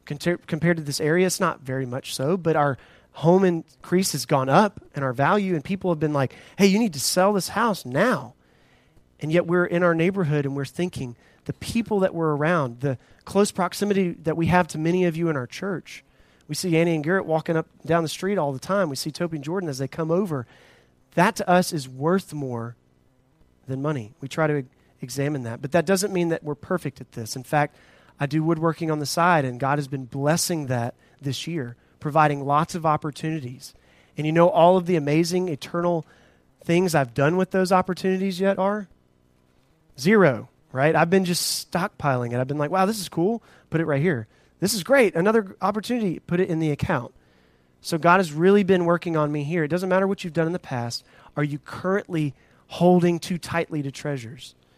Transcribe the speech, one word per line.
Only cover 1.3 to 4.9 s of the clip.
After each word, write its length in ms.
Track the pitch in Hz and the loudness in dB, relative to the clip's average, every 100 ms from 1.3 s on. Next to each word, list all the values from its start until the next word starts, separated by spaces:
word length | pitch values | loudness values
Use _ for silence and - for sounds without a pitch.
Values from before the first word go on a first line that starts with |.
| - | 2
not 200 | 180 - | -2 -2
very 260 | 131 131 131 | -6 -6 -6
much 280 | 131 - | -8 -8
so, 220 | - 135 190 | -6 -2 0
but 200 | 160 160 | 0 2
our 220 | 147 127 - - _ | 2 0 -8 -20 _
home 320 | - 156 185 | 0 4 6
increase 680 | 190 165 - _ - 180 190 | 6 2 -6 _ 0 0 2
has 140 | 147 120 | -4 0
gone 220 | 139 131 | 0 4
up 320 | 147 208 - - | 4 4 0 -12